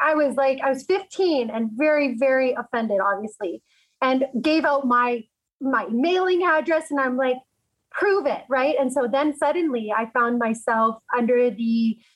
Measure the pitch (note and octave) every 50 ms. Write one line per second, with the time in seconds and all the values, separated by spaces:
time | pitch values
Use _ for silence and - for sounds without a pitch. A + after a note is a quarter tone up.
0 | - D4+ D#4 D4+ D4+ C#4 A#3 B3+ C#4 C4+ C4+ C4+ - C4+ C4+ C4 C4 - F#4 G4+
1 | G4 - - - F#4+ F4+ D#4 C4+ A#3+ A3 G#3 A3+ A3+ A3 G#3+ A3 D4+ D4+ D4+ D4
2 | C#4+ C#4 - A3+ C4+ C4+ C4 C4 C4 B3+ B3 B3+ A#3+ - - A#3 A3+ A3 G#3 G3
3 | F#3+ G3+ G3 F#3+ G#3+ G#3+ - - G#3+ F3+ E3 - - _ _ _ _ _ _ _
4 | B3+ B3+ C4 C4 C4+ C4+ - A#3+ - D#4 D#4 D#4+ C#4+ D#4 C#4+ C#4 C#4 B3+ B3 A#3+
5 | B3 B3 A#3+ A#3 A3+ - _ _ _ _ _ _ C4+ C4+ C4 A#3 G3+ F#3 A3 A#3
6 | C4 E4+ F#4 F#4 F#4 F#4 F#4 F4 F4+ F4 D#4+ D#4 D4+ D#4+ E4 D#4 D#4 - D4 C#4
7 | C4+ C4 B3 B3+ C4+ B3+ B3+ B3+ - _ _ _ _ _ _ _ _ _ - -
8 | - G#4 F#4+ G4+ C#4 C#4 G#3+ - - - C4 C4 B3+ C#4+ D#4 - C#4 B3+ B3+ C#4+
9 | B3+ A#3+ G#3 C4+ D4 D4+ C#4+ - D#4 C#4+ D#4 F4 E4+ D#4 B3+ A#3 A3 G#3 G#3 G#3+
10 | A#3 A3+ - B3+ A#3+ A#3 A#3+ A#3+ B3 A3+ A3+ A3+ - - A3+ A3+ A3+ A3+ A3+ -
11 | - - - B3 A#3+ A3+ B3 A#3+ B3 B3 A#3+ A#3+ A#3 A3+ A3+ A3+ A3+ A3+ A3 -
12 | _ _ _